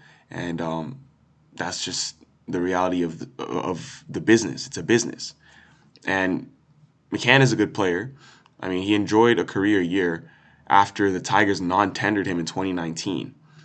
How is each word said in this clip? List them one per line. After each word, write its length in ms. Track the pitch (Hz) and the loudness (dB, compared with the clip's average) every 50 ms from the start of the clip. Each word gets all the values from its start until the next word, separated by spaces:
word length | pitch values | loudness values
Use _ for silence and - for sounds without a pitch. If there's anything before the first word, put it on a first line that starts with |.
| - - - _ _ _ | -20 -20 -20 _ _ _
and, 280 | 85 87 87 87 85 82 | -10 -8 -8 -6 -6 -6
um, 420 | 82 82 80 82 78 71 69 - - - _ _ _ _ _ _ _ _ _ | -4 -4 -6 -6 -6 -8 -12 -14 -18 -20 _ _ _ _ _ _ _ _ _
that's 320 | - 90 90 92 - - | -10 -8 -8 -6 -8 -8
just 300 | 92 87 - - - - _ - _ _ _ _ - | -8 -6 -8 -8 -8 -10 _ -20 _ _ _ _ -6
the 140 | 90 90 | -4 -2
reality 420 | 87 92 92 90 92 90 90 90 87 | -2 0 0 0 0 0 0 -2 -2
of 160 | 82 80 - | -4 -4 -8
the, 240 | - - - - - | -14 -14 -12 -12 -10
of 600 | - - 87 - 87 90 82 80 - - - - - | -6 -6 -4 -4 -4 -6 -6 -8 -12 -18 -18 -18 -12
the 120 | - 90 | -10 -4
business. 440 | 78 76 113 113 110 85 65 - - | 4 6 6 6 4 0 -6 -8 -12
It's 120 | - - - | -12 -12 -8
a 40 | |
business. 540 | 85 - 113 117 - 71 - - - - - _ _ _ - - - _ _ _ _ _ _ - - 87 | -2 0 2 2 0 -2 -8 -12 -14 -16 -16 _ _ _ -20 -20 -20 _ _ _ _ _ _ -12 -6 -4
And 420 | 95 95 95 92 90 - - - - _ _ _ _ _ _ _ _ _ _ _ | -2 0 0 0 -2 -4 -6 -10 -18 _ _ _ _ _ _ _ _ _ _ _
McCann 300 | - 104 - 120 127 135 | -8 -2 4 6 8 8
is 120 | 135 - 110 | 8 6 4
a 20 | |
good 200 | - 107 95 85 | 2 0 0 0
player. 400 | - 101 92 85 87 107 135 135 - - - - - _ _ _ - | 0 0 0 0 -2 -4 -8 -12 -18 -20 -20 -20 -20 _ _ _ -12
I 60 | - 92 | -8 -6
mean, 160 | 92 90 95 | -4 -4 0
he 100 | 101 104 | 0 2
enjoyed 460 | 104 101 90 104 110 117 120 120 87 | 2 2 2 4 6 6 6 6 4
a 60 | 87 | 0
career 360 | - - 101 98 101 107 98 | -2 -2 0 2 2 2 2
year 480 | 90 82 90 98 92 87 82 - - - - _ _ _ _ _ _ - | 2 0 0 0 0 0 -2 -4 -8 -14 -20 _ _ _ _ _ _ 4
after 440 | 65 98 98 - - - 104 98 | 4 4 4 4 2 0 0 0
the 100 | 92 90 | 0 -2
Tigers 400 | - - 95 101 107 101 98 85 | -2 0 2 2 4 4 2 0
non-tendered 640 | 92 87 90 95 104 95 - - 104 101 107 101 92 98 | -2 0 2 2 2 0 0 -2 -2 -2 0 0 -2 -2
him 120 | 90 87 | -4 -4
in 60 | 82 | -4
twenty 280 | 80 - 92 92 95 92 | -4 -4 -4 -4 -4 -4
nineteen. 640 | 87 82 82 82 82 - 104 92 67 - - - _ _ _ _ - - | -4 -6 -6 -8 -8 -6 -6 -6 -6 -6 -10 -14 _ _ _ _ -20 -20